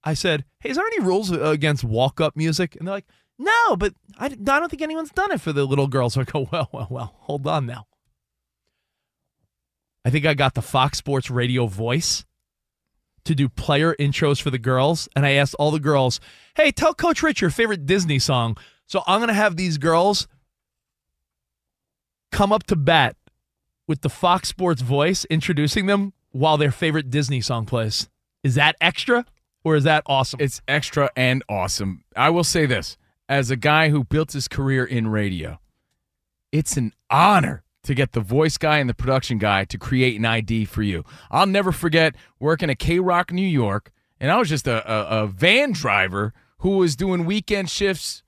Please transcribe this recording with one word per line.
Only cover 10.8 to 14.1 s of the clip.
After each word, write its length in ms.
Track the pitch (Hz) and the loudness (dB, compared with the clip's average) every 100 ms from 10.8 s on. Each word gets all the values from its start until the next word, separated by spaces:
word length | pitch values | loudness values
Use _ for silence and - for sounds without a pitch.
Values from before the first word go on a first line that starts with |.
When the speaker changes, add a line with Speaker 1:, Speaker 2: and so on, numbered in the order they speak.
| 135 - | 0 0
Speaker 1:
Sports 300 | - 139 - | -4 -4 -2
Radio 360 | 123 123 127 120 | -2 0 0 -2
voice 580 | 95 113 135 165 - - _ _ _ _ _ _ _ _ _ | -2 -2 -2 -2 -6 -8 _ _ _ _ _ _ _ _ _
to 100 | - | -4
do 140 | 156 139 | 0 0
player 460 | - - 147 160 160 | -2 -2 0 2 0
intros 400 | 143 | -2